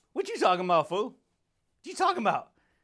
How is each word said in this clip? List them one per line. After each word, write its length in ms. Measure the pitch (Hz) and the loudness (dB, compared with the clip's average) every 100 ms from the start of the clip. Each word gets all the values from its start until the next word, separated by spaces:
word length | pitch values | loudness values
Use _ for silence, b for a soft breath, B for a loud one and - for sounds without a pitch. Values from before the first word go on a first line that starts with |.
| _ | _
"What 160 | - 392 | -8 -6
you 100 | 466 | 0
talking 260 | 208 180 | 2 2
about, 240 | 180 170 147 | 2 2 2
fool? 160 | 185 226 | -2 -4
What 760 | - _ _ _ _ _ _ | -8 _ _ _ _ _ _
you 100 | 277 | -12
talking 280 | - 370 359 | -2 0 0
about? 280 | 202 139 - _ _ _ | 0 -2 -4 _ _ _